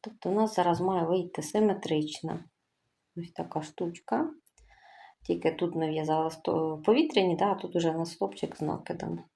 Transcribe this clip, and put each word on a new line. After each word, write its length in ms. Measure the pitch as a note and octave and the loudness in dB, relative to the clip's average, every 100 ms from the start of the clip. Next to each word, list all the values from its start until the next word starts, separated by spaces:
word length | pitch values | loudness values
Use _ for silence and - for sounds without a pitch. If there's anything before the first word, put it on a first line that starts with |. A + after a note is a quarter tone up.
Тобто 300 | - - F3 | -14 -8 0
у 40 | |
нас 200 | G3+ A3 | 2 2
зараз 260 | G3+ F3 E3 | 4 4 4
має 260 | F#3 F#3 E3 | 2 2 2
вийти 360 | F#3 F3 - | 2 0 -6
симетрична 1000 | D#3 G#3 G#3+ F#3 - D#3 D3+ - D#3+ E3 - _ _ _ _ _ _ - | -2 4 4 2 0 0 0 -4 -6 -8 -10 _ _ _ _ _ _ -14
ось 160 | E3+ | -12
така 300 | - E3+ D#3 | -10 -6 -6
штучка. 720 | D#3 - E3+ E3+ - A#3+ D#4+ - _ _ _ _ - - - _ | -6 -6 -6 -6 -4 -2 -2 -6 _ _ _ _ -20 -20 -20 _
Тільки 300 | - F3 E3 | -4 0 0
тут 220 | D#3+ E3+ | 0 -2
ми 160 | E3+ D#3+ | 0 -2
в'язали 400 | D#3 D#3 D#3 D#3+ | 0 0 2 0
сто-, 520 | D#3+ - D#3+ D#3+ D#3 | -2 -2 0 0 0
повітряні, 520 | D#3 A#3+ D#4 A3 F#3 F3 | 4 4 4 2 2 2
да, 160 | G3 | 2
а 20 | |
тут 220 | F#3 F3+ F3 | 0 -2 0
уже 160 | E3+ | 0
на 120 | D#3+ | 0
стовпчик 520 | E3 - G3 - - - | -4 -4 -6 -4 -8 -4
з 40 | |
накидом. 640 | D#3 - - F3 E3 E3+ - | -4 -4 -6 -8 -6 -8 -10